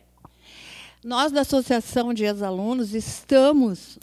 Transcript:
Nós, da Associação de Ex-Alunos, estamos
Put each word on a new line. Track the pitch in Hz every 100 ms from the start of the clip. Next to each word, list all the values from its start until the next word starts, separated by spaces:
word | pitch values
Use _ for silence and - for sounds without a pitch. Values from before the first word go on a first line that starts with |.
| _ _ - _ _ - - - - _
Nós, | 233 247 294
da | 277
Associação | 262 269 240 240 - 247 240
de | 226
Ex-Alunos, | 208 202 196 185 214 254 208
estamos | 220 - - - 269 277 294 233 175 - -